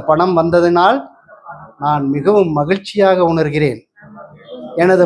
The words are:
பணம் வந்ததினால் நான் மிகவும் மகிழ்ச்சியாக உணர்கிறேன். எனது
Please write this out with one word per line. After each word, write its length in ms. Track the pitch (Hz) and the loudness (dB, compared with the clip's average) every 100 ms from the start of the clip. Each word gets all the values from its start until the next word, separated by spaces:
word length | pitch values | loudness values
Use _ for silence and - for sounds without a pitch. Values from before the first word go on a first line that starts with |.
| 156 | 0
பணம் 260 | 156 180 165 | 0 2 0
வந்ததினால் 600 | 165 175 170 175 190 269 - _ _ - - - - - | 0 2 2 2 2 0 -6 _ _ -20 -20 -20 -20 -8
நான் 200 | 143 147 139 | -4 -2 -2
மிகவும் 360 | 143 165 208 175 147 | -2 0 2 0 -2
மகிழ்ச்சியாக 600 | 147 196 - 208 190 180 170 | -2 -4 -4 0 2 2 0
உணர்கிறேன். 500 | 165 151 151 147 113 - _ - - - - - - - 170 | 0 -2 0 -2 -4 -12 _ -20 -20 -20 -20 -20 -18 -10 -2
எனது 220 | 180 185 | 2 4